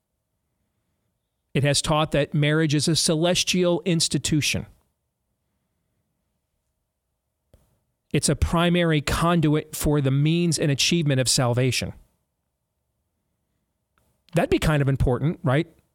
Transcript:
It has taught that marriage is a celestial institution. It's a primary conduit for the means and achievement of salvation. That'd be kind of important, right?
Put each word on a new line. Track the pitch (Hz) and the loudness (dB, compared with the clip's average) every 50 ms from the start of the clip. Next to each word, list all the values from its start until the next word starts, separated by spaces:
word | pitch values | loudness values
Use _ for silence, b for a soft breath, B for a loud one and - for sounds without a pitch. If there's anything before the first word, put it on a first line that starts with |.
| _ _ _ _ _ _ _ _ _ _ _ _ _ _ _ _ _ _ _ _ _ _ _ _ _ _ _ _ _ _ _ | _ _ _ _ _ _ _ _ _ _ _ _ _ _ _ _ _ _ _ _ _ _ _ _ _ _ _ _ _ _ _
It | 147 131 | -2 0
has | 143 139 - | 0 0 0
taught | - - 156 151 156 151 | 0 0 0 0 0 0
that | - 147 143 - - | 0 -2 -2 0 0
marriage | 151 147 147 151 156 160 156 147 | 0 2 2 2 2 2 2 0
is | 151 135 | 0 0
a | 175 160 | 0 0
celestial | - - - 165 156 170 175 180 - - - - 180 180 175 175 170 - | 0 0 0 0 0 0 0 0 0 -2 -2 0 0 2 2 0 0 0
institution. | 196 165 165 - - - 147 - - 165 151 - - - - - - - _ _ _ _ _ _ _ _ _ _ _ _ _ _ _ _ _ _ _ _ _ _ _ _ _ _ _ _ _ _ _ _ _ _ _ _ _ _ _ _ _ _ _ _ _ _ _ _ _ _ _ _ _ _ _ _ _ _ _ _ _ _ _ _ _ _ _ | -2 0 0 0 -2 -2 -4 -2 0 -2 0 0 -2 -4 -4 -8 -10 -18 _ _ _ _ _ _ _ _ _ _ _ _ _ _ _ _ _ _ _ _ _ _ _ _ _ _ _ _ _ _ _ _ _ _ _ _ _ _ _ _ _ _ _ _ _ _ _ _ _ _ _ _ _ _ _ _ _ _ _ _ _ _ _ _ _ _ _
It's | - 147 - - | -4 -2 0 0
a | 147 | 0
primary | - - - - 165 170 175 170 175 175 165 160 151 | 0 0 0 0 0 2 2 2 2 2 2 0 0
conduit | 139 - - - 165 170 175 175 151 151 147 151 - - - | -2 -2 -2 0 0 2 2 2 2 2 0 0 -2 -6 -10
for | - - 156 147 147 | -4 -2 0 0 0
the | 135 131 | 0 0
means | 135 139 143 156 165 170 175 170 147 | 0 0 0 0 0 0 0 0 -2
and | - - 147 | 0 0 -2
achievement | 139 - - - 175 175 156 147 139 131 | 0 0 0 0 0 0 0 0 0 0
of | 131 | 0
salvation. | - - - 131 120 120 123 131 127 113 - 92 85 - - - _ _ _ _ _ _ _ _ _ _ _ _ _ _ _ _ _ _ _ _ _ _ _ _ _ _ _ _ _ _ _ _ _ _ _ _ _ _ _ _ _ _ _ _ _ - | 0 0 0 0 0 0 0 0 0 -2 -2 -6 -8 -12 -16 -20 _ _ _ _ _ _ _ _ _ _ _ _ _ _ _ _ _ _ _ _ _ _ _ _ _ _ _ _ _ _ _ _ _ _ _ _ _ _ _ _ _ _ _ _ _ -2
That'd | 170 240 330 | -2 0 2
be | 381 269 | 0 0
kind | - 160 151 143 | 2 2 2 2
of | 139 | 2
important, | 135 135 - - 143 123 - 131 156 - - - | 0 0 0 0 0 0 0 -2 -4 -4 -2 -2
right? | 143 127 147 170 - _ _ _ _ | 0 0 0 -2 -4 _ _ _ _